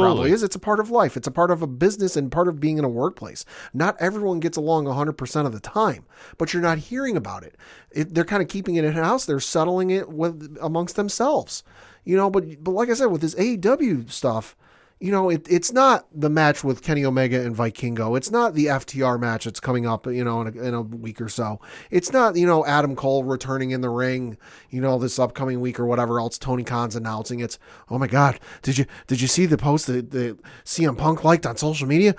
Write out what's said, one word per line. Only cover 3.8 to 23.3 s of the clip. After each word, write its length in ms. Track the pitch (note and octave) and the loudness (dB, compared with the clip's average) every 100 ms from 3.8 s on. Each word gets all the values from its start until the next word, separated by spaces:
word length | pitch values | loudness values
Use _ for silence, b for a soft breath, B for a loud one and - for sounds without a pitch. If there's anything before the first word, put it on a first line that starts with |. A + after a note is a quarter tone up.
| F3+ - | -2 0
everyone 400 | F3 G#3+ G3+ F3 | -2 0 -2 -2
gets 180 | D#3+ D#3 | -2 -2
along 280 | D3+ D#3+ C#3 | 0 0 0
a 60 | |
hundred 220 | C3 D3 | -2 -2
percent 320 | D3 B2+ D3+ C#3+ | -4 -4 -2 -2
of 80 | |
the 60 | G#2+ | -4
time, 440 | - G#3 A3 D2 - B B - | -6 0 0 -2 -12 B B -6
but 160 | D#3+ | -4
you're 100 | F3+ | 0
not 160 | E3+ D#3+ | 0 -2
hearing 380 | - B3 C4+ F#3 | -4 -6 -4 -4
about 260 | G2+ F#2 | -6 -12
it. 140 | E2+ _ B B B | -16 _ B B B
It, 240 | - D#3+ | -6 -2
they're 100 | E3 | -2
kinda 200 | E3+ G3+ | 0 0
keeping 320 | F3+ G3 F#3+ E3+ | -2 -4 -2 0
it 80 | |
in-house. 400 | D#3 D#3+ E3 A3 | 0 0 0 0
They're 160 | - C#3 | 0 -4
settling 500 | - E3+ E3 F#3 F#3 | 0 0 2 0 0
it 200 | F#3+ E3 | 0 -2
with, 460 | D#3 E3+ D#3+ D3+ C#3+ | -4 -4 -4 -14 -8
amongst 340 | D#3 E3 F3 | -4 -2 -2
themselves. 720 | - G#3 - B3+ D4 - - b b b b | -4 -4 0 2 0 -2 -12 b b b b
You 120 | - F#3 | 0 2
know, 100 | G3 | 4
but, 320 | F#3+ D#3+ D3 | 0 -2 -8
but 100 | E3 | -4
like 180 | F#3 A#3+ | -2 0
I 40 | |
said, 120 | A#3 B3+ | 2 2
with 160 | E3 | 2
this 120 | D#3 | -2
A 80 | - | 0
E 140 | A3 A3 | 0 0
W 500 | F#3+ C#4+ C4+ C#3 A#2 | 2 2 2 0 -4
stuff, 480 | - C3 A2+ - _ b b b b | 0 2 2 -4 _ b b b b
you 140 | F3+ | 0
know, 160 | G3 F#3 | 2 4
it, 180 | E3 D3+ | 2 2
it's 240 | E3+ F3 | 2 4
not 320 | B3 C4+ A3+ - | 4 6 4 0
the 200 | D#3 D3+ | -2 2
match 340 | D#3 D3+ C#3+ | 4 4 4
with 160 | C#3 B2 | -2 -2
Kenny 220 | - D3 | 0 2
Omega 340 | C#3 C3 C3 B2+ | 2 2 2 2
and 100 | A#2+ | -2
Vikingo. 600 | A2 A#2 - A#2+ A#2 A2 B2 | -2 -2 -2 -4 -2 0 0
It's 140 | C3 | 0
not 240 | A#3 A#3 | 2 2
the 160 | D#3 D3 | 2 2
F 160 | C#3 - | 2 -2
T 160 | C3 | -2
R 160 | C3 A#2+ | 0 2
match 260 | A#2+ A2+ | 0 -2
that's 160 | A#2 - | -6 -6
coming 260 | - B2 A#2 | -2 -2 0
up, 200 | A2 C3 | -2 -4
you 180 | B2 | -2
know, 160 | A#2+ A#2 | -2 -2
in 60 | A2 A2+ | -4 -6
a, 60 | |
in 100 | B2 | -4
a 80 | A#2+ | -4
week 400 | A2 A#2 A2+ A2 | -6 -10 -12 -10
or 80 | A2+ | -8
so. 320 | - A2 G#2+ B B B | -4 -6 -6 B B B
It's 220 | F3+ - | 0 2
not, 200 | C4 A#3 | 2 4
you 120 | F3 F3 | 4 4
know, 180 | D#3+ | 4
Adam 320 | C#3+ D3 D3 B2+ | 4 2 2 0
Cole 260 | C3+ C3+ | 0 0
returning 500 | C3 | 0